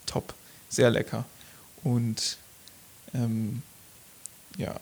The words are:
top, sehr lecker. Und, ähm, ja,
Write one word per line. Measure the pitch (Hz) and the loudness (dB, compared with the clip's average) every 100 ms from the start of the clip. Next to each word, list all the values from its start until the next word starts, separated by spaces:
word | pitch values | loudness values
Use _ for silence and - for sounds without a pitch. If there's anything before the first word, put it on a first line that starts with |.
| - | -4
top, | - - - - - - | -4 -4 -12 -20 -20 -6
sehr | - 123 | 4 6
lecker. | 113 - 117 123 - - - - - | 6 0 -4 -6 -12 -20 -20 -20 -4
Und, | 147 120 117 110 - - - - - - - - - | 2 2 2 0 -4 -6 -14 -20 -20 -20 -20 -20 -6
ähm, | 127 117 110 107 123 - - - - - - - - - 185 | -2 0 0 -2 -4 -10 -20 -20 -20 -20 -20 -18 -18 -14 -6
ja, | - - | -6 -4